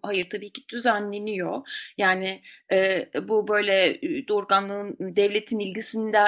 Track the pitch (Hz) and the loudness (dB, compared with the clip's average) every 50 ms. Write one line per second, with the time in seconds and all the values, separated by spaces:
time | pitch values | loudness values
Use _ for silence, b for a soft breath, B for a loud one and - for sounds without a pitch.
0 | - 202 202 185 175 - 214 196 208 202 - 226 - - 233 240 233 240 214 208 | -6 -4 -2 -2 -4 -4 -8 -10 -10 -12 -14 -14 -12 -10 -8 -2 0 0 0 0
1 | 208 202 202 208 208 220 208 180 175 165 208 269 B B B B B B B - | -2 -6 -6 -6 -6 -6 -4 -4 -4 -4 -4 -6 B B B B B B B 2
2 | 196 185 185 185 190 190 190 185 b b b b b - 196 190 190 190 190 165 | 2 2 2 2 0 -4 -6 -8 b b b b b 2 2 4 4 4 2 0
3 | - - - - 190 202 220 214 202 208 208 208 202 202 190 190 180 147 - - | -4 -4 -6 -6 -2 0 0 0 2 2 0 2 2 4 4 4 4 2 2 -2
4 | - 180 151 139 135 - 208 202 196 - 196 196 196 196 202 202 202 202 - - | -4 -4 -4 -4 -2 -2 -2 -2 2 2 2 2 2 0 -6 -8 -8 -8 -8 -8
5 | 190 185 170 202 202 202 202 214 214 - 233 208 202 190 185 220 220 - 220 220 | -8 -2 2 2 2 4 2 -2 -2 -2 -4 -4 -4 -4 -6 -6 -6 -4 -4 -2
6 | 220 220 214 208 208 | 0 2 4 6 6